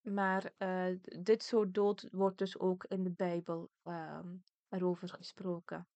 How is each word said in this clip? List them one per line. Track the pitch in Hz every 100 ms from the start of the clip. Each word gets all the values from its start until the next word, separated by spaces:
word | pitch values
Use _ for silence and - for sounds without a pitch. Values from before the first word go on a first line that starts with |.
Maar, | 220 202 190 190 - _
eh, | 190 185 185
d-, | 185 - - 180
dit | 226
soort | - 233 208
dood | 185 202 196 -
wordt | 185 196 185
dus | 190 -
ook | 185 185
in | - 190
de | 185
Bijbel, | 175 180 175 175 165 170 _
ehm, | 165 170 156 151 175 185 _ _ _
erover | 190 180 175 180
gesproken. | - 175 - 190 170 - 165 180